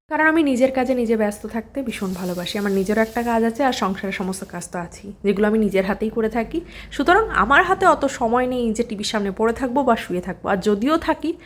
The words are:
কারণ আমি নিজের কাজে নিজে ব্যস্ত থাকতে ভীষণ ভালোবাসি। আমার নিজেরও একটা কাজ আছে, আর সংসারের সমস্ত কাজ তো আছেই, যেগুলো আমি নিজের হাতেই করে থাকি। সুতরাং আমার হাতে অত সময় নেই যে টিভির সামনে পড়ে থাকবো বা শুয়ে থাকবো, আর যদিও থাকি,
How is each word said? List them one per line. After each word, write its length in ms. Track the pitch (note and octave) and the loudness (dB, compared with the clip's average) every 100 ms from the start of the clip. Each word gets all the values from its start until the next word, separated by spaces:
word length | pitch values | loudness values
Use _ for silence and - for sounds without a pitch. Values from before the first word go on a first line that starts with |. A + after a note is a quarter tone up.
| - | -6
কারণ 180 | D#4 D#4 | 0 4
আমি 160 | D#4+ | 4
নিজের 280 | C#4+ B3 C4 | 2 4 2
কাজে 240 | C4 B3 B3+ | 2 0 0
নিজে 220 | A3+ A3 | 2 2
ব্যস্ত 300 | G#3 G#3 G#3+ | 0 -2 -8
থাকতে 360 | A#3 A3 C#4 | -8 -8 -8
ভীষণ 300 | A#3+ - G3 | -6 -6 -6
ভালোবাসি। 440 | F3+ F#3 F3+ F3+ G#3 | -6 -6 -6 -6 -4
আমার 140 | G3+ | 0
নিজেরও 300 | G3 F#3+ G#3 | 0 2 2
একটা 220 | A3 A#3+ | 2 0
কাজ 200 | A#3+ A3+ | 0 2
আছে, 200 | A3+ A3+ | 0 2
আর 100 | C4+ | 0
সংসারের 380 | B3 F#3+ G3 F#3+ | 0 -2 -2 -6
সমস্ত 320 | F#3+ F#3 F#3 | -4 -4 -6
কাজ 260 | F#3+ F3 - | -10 -12 -10
তো 100 | F3+ | -10
আছেই, 340 | E3+ - G3+ - | -10 -14 -18 -4
যেগুলো 240 | G3+ G3+ G#3 | -2 2 2
আমি 100 | A3 | 4
নিজের 280 | G#3 F#3+ F#3+ | 2 2 0
হাতেই 240 | G3+ A3 | -2 -2
করে 200 | A3+ A3 | -2 -2
থাকি। 320 | A#3 A3+ E4 - - - | -2 -4 -6 -8 -18 -16
সুতরাং 380 | - C#4 G4 G#4+ | -2 4 4 4
আমার 340 | D#4 G#3 C#4+ | 0 4 4
হাতে 220 | F4+ F#4 F#4 | 4 4 4
অত 200 | C#4+ C4+ | 4 0
সময় 420 | - A3+ A#3+ B3+ | -2 0 2 0
নেই 260 | B3 A#3 | 0 -2
যে 100 | A3+ | -2
টিভির 220 | A#3 G#3 G#3 | -4 -4 -4
সামনে 260 | G#3+ G3 | -2 -4
পড়ে 220 | F#3 A3+ | 0 0
থাকবো 300 | A#3 C4 C4 | 0 -2 0
বা 120 | B3+ A3+ | 2 0
শুয়ে 260 | - F3 | 0 -6
থাকবো, 280 | F#3 E3+ - | -4 -8 -2
আর 80 | G3 | 0
যদিও 400 | G#3 G#3 C4 D#4+ | 0 0 2 0
থাকি, 360 | D#4 D4+ D4+ E4+ | 0 -2 -4 -8